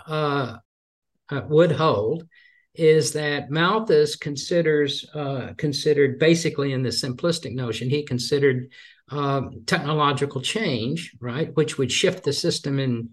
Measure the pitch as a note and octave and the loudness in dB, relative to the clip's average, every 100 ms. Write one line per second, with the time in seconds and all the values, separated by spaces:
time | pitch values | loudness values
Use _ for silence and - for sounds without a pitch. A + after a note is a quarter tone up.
0 | - D#3 D3 C#3+ A#2+ A2+ _ _ _ _ | -6 -2 0 0 -4 -8 _ _ _ _
1 | _ _ - C#3 - D3+ E3+ - D#3+ G#2 | _ _ -8 -8 2 4 4 4 2 2
2 | A2 E3 - _ _ _ _ - D#3+ D#3 | 0 -2 -8 _ _ _ _ 2 6 6
3 | C3+ D3+ D3 D3 A#2+ D3+ F3 A3 A3 D3+ | 4 -2 -2 -2 -2 0 2 2 4 4
4 | D3 - D3 C#3 - F3 D#3 D3+ C#3+ - | 4 0 -8 -8 -2 0 2 2 2 -2
5 | - D3+ C#3 C3+ B2 - D3+ C3+ D3+ C#3+ | -8 -8 -6 -6 -8 -4 -4 0 2 4
6 | C3+ A#2+ D#3+ E3+ D#3 - C#3 C3 B2+ G#2+ | 4 4 4 4 2 -2 -2 0 -2 -2
7 | C3 B2 F3 E3+ - B2 A#2+ A2 B2+ D3 | -4 -2 -2 -2 -4 -6 -4 -4 0 -2
8 | D3 B2 - C#3+ C#3 B2+ B2 - - _ | 0 -4 0 2 2 2 -4 -16 -20 _
9 | - D3 C#3 C#3 - - - F3 C#3+ D#3 | -12 -4 -2 -2 -4 -10 -4 -4 -2 0
10 | C#3+ C3 C#3 C3 - A3 G3+ A#2+ A#2 E3 | 2 0 -4 -4 -4 -4 -2 -2 -4 -6
11 | E3 - A#2+ B2+ D#3+ - D3 - B2+ - | -8 -12 -8 -4 -2 0 -2 0 -2 2
12 | F#3 F3+ C#3+ C#3+ E3+ - C#3+ C#3 C3+ A#2 | 0 0 -4 -2 -2 -2 -4 -2 -2 -4
13 | A#2 | -6